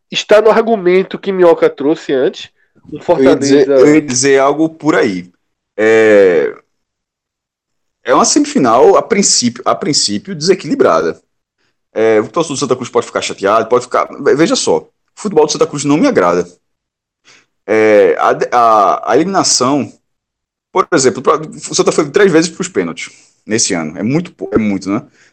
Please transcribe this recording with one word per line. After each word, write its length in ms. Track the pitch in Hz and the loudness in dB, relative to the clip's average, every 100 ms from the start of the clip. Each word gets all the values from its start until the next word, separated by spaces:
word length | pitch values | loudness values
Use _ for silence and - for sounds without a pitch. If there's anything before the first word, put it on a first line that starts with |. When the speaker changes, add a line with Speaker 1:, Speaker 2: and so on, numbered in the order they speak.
| _ | _
Speaker 1:
está 320 | 180 - 214 | -8 2 4
no 80 | 220 | 4
argumento 680 | 214 226 226 175 185 190 170 | 2 0 0 0 0 0 -6
que 140 | - | -6
Minhoca 380 | 190 180 165 160 | 2 2 4 0
trouxe 420 | - 139 160 - | 0 -4 -4 -4
antes, 380 | 135 151 220 - _ _ _ | -2 -2 -4 -14 _ _ _
um 80 | - | -18
Speaker 2:
Eu 60 | 147 | -8
ia 40 | |
Speaker 1:
Fortaleza 340 | - 165 135 143 | -2 2 2 2
Speaker 2:
dizer, 300 | 139 139 135 | 2 2 4
eu 260 | 139 147 | 4 4
ia 60 | 156 | 4
dizer 380 | 147 123 139 135 | 0 -2 2 2
algo 300 | 135 143 160 | 2 0 -4
por 260 | 160 147 | -4 -2
aí. 380 | 180 143 92 87 _ _ _ _ | 0 0 -4 -10 _ _ _ _
É, 800 | - 110 113 110 104 95 82 64 50 _ _ _ _ _ _ _ _ _ _ _ _ _ _ | -2 2 4 4 4 4 2 -2 -6 _ _ _ _ _ _ _ _ _ _ _ _ _ _
é... 100 | - | -2
uma 120 | 139 240 | 0 2
semifinal, 680 | 311 294 233 127 117 165 175 | 0 0 0 2 4 4 4
a 60 | |
princípio, 600 | - 196 202 - 120 - | 0 -2 0 0 -2 -4
a 100 | - | -4
princípio 600 | 113 156 143 - 104 - | -4 -2 -4 -4 -6 -8
desequilibrada. 840 | 156 160 - 147 131 113 82 82 78 _ _ _ _ _ _ _ | -4 -2 -2 -2 -2 0 0 -2 -6 _ _ _ _ _ _ _
É, 260 | - 113 110 | -4 0 0
o 80 | 120 | 0
torcedor 280 | - 165 131 | -4 -6 -4
do 40 | |
Santa 160 | 135 123 | -4 -4
Cruz 140 | 120 | -4
pode 160 | 120 - | -4 -4
ficar 160 | 98 | -4
chateado, 460 | - 90 95 110 110 | -6 -4 0 0 0
pode 140 | 120 | -2
ficar, 200 | - 117 - - | 0 -4 -4 -4
ve-, 120 | 139 | -2
veja 200 | 135 175 | 0 0
só, 240 | 262 - 80 | -2 -2 -4
o 100 | - _ _ | -6 _ _
futebol 320 | - 214 160 151 | -14 -4 0 0
do 60 | |
Santa 140 | 151 156 | 0 -4
Cruz 180 | 147 | -4
não 120 | 143 147 | -2 0
me 100 | 277 | 0
agrada. 400 | 175 90 87 87 _ _ _ _ _ _ _ _ _ _ _ - | 2 0 0 -4 _ _ _ _ _ _ _ _ _ _ _ -4
É, 500 | 110 110 104 95 - | 0 4 4 4 2
a, 400 | 95 143 - 123 | 0 -2 -2 0
a, 540 | 117 107 98 - - | 2 4 2 0 0
a 40 | 120 | -2
eliminação, 760 | 170 190 143 - 127 143 113 - _ _ _ _ _ _ _ | 0 -2 -2 -2 0 -2 -4 -10 _ _ _ _ _ _ _
por 160 | - - | -4 -2
exemplo, 300 | 165 127 127 | 0 0 -2
pra, 140 | - 151 | -2 -4
o 380 | 156 - - | -6 -16 -8
Santa 180 | - 185 | -4 -2
foi 180 | - 151 | -2 -2
três 200 | 196 202 | 0 2
vezes 200 | 160 175 | 2 0
pros 180 | - 190 | -4 -8
pênaltis 420 | - 87 80 - - _ _ - | -6 -6 -8 -16 -20 _ _ -6
nesse 260 | 104 - | -4 -2
ano. 260 | 90 76 82 | -4 -6 -8
É 40 | |
muito 300 | 107 147 175 | -4 -4 -4
pou-, 180 | - 95 | -10 -4
é 60 | 110 | -2
muito, 320 | 107 95 92 | -2 -2 -4
né? 160 | 101 - _ _ | -6 -8 _ _